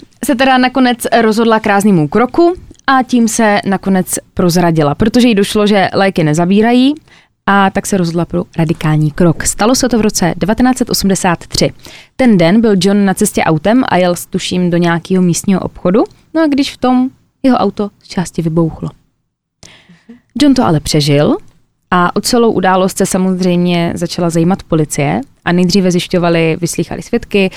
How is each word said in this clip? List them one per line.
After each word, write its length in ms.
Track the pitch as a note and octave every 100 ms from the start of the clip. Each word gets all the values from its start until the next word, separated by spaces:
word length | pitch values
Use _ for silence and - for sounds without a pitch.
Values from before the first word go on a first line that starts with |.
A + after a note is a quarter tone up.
| - _
se 100 | -
teda 240 | B3 C4+ B3+
nakonec 400 | B3+ C4 B3 A#3+ - A#3
rozhodla 400 | A3 G#3+ A#3 A3
k 60 | A3
ráznému 420 | G3+ G3+ F3+ D3
kroku 460 | G#3 B3+ - E4+ F4+ - - -
a 160 | C4
tím 260 | B3+ A#3+ A3+
se 320 | - A3 G#3 -
nakonec 520 | F#3+ - F#3+ F3+ - -
prozradila, 600 | - F3+ E3+ F3 D#3+ D3
protože 340 | D3 A3+ B3 A#3+
jí 60 |
došlo, 320 | G3+ G3+ G#3+ G#3
že 220 | G#3 F3+
léky 300 | - G3 F#3
nezabírají, 720 | D3+ D3+ F3 G3+ A3+ B3 C4 D4+ - - _ _ -
a 240 | G3+ F#3+
tak 160 | G3+ -
se 100 | G3
rozhodla 280 | E3+ E3
pro 200 | E3 F3 - -
radikální 540 | D#3+ E3 D#3 D#3 D#3
krok. 360 | - F3+ D3+ -
Stalo 280 | - G#3+
se 140 | C4 B3
to 100 | A#3
v 20 |
roce 340 | G#3+ - E3+ E3
devatenáct 420 | E3+ A3+ B3+ B3+
set 120 | A#3
osmdesát 560 | - G3 F#3+ F#3+ E3 -
tři. 260 | - C#3+ - - - - -
Ten 220 | B3+ G3
den 220 | E3 A3
byl 140 | A3+ F#3+
John 240 | F#3+ G3+
na 100 | G3
cestě 280 | F#3 G#3 -
autem 380 | - D#3 G3+ B3 -
a 80 | F3+
jel, 180 | F3+ F3 -
tuším, 400 | F3+ - F3+ F3+
do 60 | E3+
nějakého 460 | F3 E3+ - F#3
místního 380 | F3+ E3 - F#3
obchodu. 440 | - - F#3 G3+ G4 _ _
No 80 | D#4+
a 40 | D#4+
když 260 | C#4 C#4
v 20 | -
tom 320 | B3 B3+ C4 - _ _
jeho 140 | C4+ B3
auto 340 | G3+ - G#3 -
z 60 | -
části 340 | - E3 -
vybouchlo. 460 | E3 D#3+ E3 - D#3+ - _ _ _ _ _ _ - - _ _ - A#3+ _ A#3
John 120 | D4
to 100 | B3+
ale 160 | A3+ D3+
přežil 560 | - D#3 D3 C#3+ D#3+ F4 - _ _ _ _
a 260 | F3+ F3 -
o 40 |
celou 320 | - B3 A3+
událost 460 | - F#3 F#3 F#3 -
se 80 | F#3+
samozřejmě 840 | F#3+ F#3 F3+ F#3 F3 F3 F3 E3+
začala 360 | - F3 - F3
zajímat 320 | E3 E3 F#3+
policie 580 | - E3 D3+ - C#3+ F#3+ C#4 _
a 80 | -
nejdříve 380 | F3 F3+ G3+ F#3
zjišťovali, 680 | F3 - F3+ E3+ E3 D#3+ D#3+
vyslýchali 420 | E3+ - F3 -
svědky, 480 | - F#3+ - G3+ F#3+